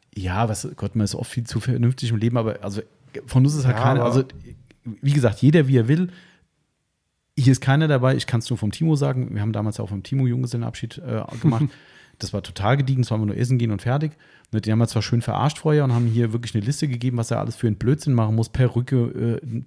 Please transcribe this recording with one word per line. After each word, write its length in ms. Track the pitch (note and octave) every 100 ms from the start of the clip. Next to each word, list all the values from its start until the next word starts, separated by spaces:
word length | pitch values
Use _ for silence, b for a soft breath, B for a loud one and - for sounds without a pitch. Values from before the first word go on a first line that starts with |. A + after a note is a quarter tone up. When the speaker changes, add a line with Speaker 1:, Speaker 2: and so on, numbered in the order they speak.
| _
Speaker 1:
Ja, 340 | - F2+ F#2 A#2
was, 180 | G#2+ - -
Gott, 200 | G2+ A2+
man 80 |
ist 100 | G2+
oft 160 | - -
viel 140 | -
zu 160 | A2+ A#2
vernünftig 500 | A2+ A#2+ A#2 B2+ A#2+
im 60 | A2+
Leben, 220 | A2+ A#2+
aber 240 | A2 -
also 180 | G2+ G2+ - _ _ - -
von 180 | B2+
uns 100 | C3+
ist 120 | D3+ B2+
halt 100 | A2
Speaker 2:
Ja, 60 |
Speaker 1:
keiner, 180 | C3+ C#3
Speaker 2:
aber 60 | A#2+
Speaker 1:
also 100 | B2 C3 - - - - _
wie 280 | - G#2+ C#3
gesagt, 300 | D3 A#2+ G#2
jeder 260 | C3 D#3 C3+
wie 80 | C3
er 100 | A2+
will. 200 | D#3 F3+ B B B _ _ _ _ _ _ _ _ _ -
Hier 140 | C3
ist 80 | B2+
keiner 280 | - C#3 D#3
dabei, 260 | C#3 B2+ C3
ich 100 | -
kann's 220 | A#2+ -
nur 80 | A#2+
vom 140 | G#2+
Timo 220 | - D#3+ D3+
sagen. 380 | C#3 B2+ B2
Wir 60 | G#2+
haben 100 | G#2+
damals 280 | G#2+ G#2+ G#2
auch 80 | G#2
vom 140 | G2+
Timo 240 | - C3+ B2+
Junggesellenabschied, 720 | A#2+ B2+ A#2+ A#2 - A#2 -
äh, 240 | C3 A2+ - A2+
gemacht. 220 | - A#2 C#3
Speaker 2:
<laughs> 60 | B B B B -
Speaker 1:
Das 140 | G2
war 100 | G2+
total 340 | - - G2+ C#3
gediegen, 240 | C3 C3+
es 80 | A#2
war 60 | A2
einfach 100 | G#2+
nur 100 | G#2
essen 220 | A#2+ B2+
gehen 140 | A#2
und 100 | G#2
fertig. 300 | A2+ C3+ D#3 - b b b
Ne, 80 | G#2+
die 100 | G#2
haben 80 | A2
wir 80 | A2+
zwar 160 | A#2
schön 200 | G#2 A#2+
verarscht 360 | A2+ G2+ C3 -
vorher 240 | D#3 D3+
und 100 | C#3
haben 140 | A#2+ A#2+
hier 260 | A2+ A#2
wirklich 220 | A#2 A#2
eine 80 | A2+
Liste 220 | G2+ C#3+ D3+
gegeben, 300 | B2 B2+ B2
was 160 | A2+
er 80 | A#2
alles 160 | G#2+ -
für 100 | A#2
einen 100 | G#2
Blödsinn 360 | A2+ C3+ -
machen 240 | B2 A2 A2
muss, 120 | A2+
Perücke, 880 | - B2+ A#2+ B2 C3 A#2 A#2+ A#2 A#2
äh, 200 | - A2+